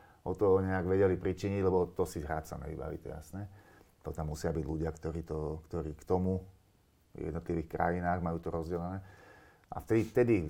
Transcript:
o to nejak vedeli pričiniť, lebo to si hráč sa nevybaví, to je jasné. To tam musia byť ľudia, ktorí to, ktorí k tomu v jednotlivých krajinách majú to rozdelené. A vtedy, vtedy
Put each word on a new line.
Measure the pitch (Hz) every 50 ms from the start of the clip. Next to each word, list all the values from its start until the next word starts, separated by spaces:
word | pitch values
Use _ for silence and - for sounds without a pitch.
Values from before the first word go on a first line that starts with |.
| - - - _
o | - - 92
to | - 104 98 95 95
nejak | 95 95 95 92 85
vedeli | 90 95 95 101 95 92
pričiniť, | 90 - 95 90 - - 101 98 101
lebo | 95 95 92 92 90 85
to | - - 92
si | 85 - 85
hráč | 76 76 82 78 78 -
sa | -
nevybaví, | - 69 76 78 71 69 78 80 -
to | - -
je | -
jasné. | 78 78 - - 98 101 98 - - - - - - - _ _ _
To | - 78
tam | 73 78 78 78
musia | 76 78 - 85
byť | 80 82 73
ľudia, | 69 80 78 82 80
ktorí | 78 - - 80 80 82 78
to, | - 78 78 76 76 78 78 -
ktorí | - - 85 76 78 73
k | - -
tomu | - 92 92 92 92 92 92 - - - - _ _ _ _ _ _ _ _ _ _ -
v | - - 82
jednotlivých | 76 82 - - 85 82 78 -
krajinách | - - 85 87 87 90 87 87 85 90
majú | 85 85 82
to | 82 82 85
rozdelené. | 82 85 80 80 87 85 85 90 92 95 95 - - - - - - - - - - _ _
A | - - -
vtedy, | - - 110 113 107
vtedy | 113 - 123 123 117 113 95 82 73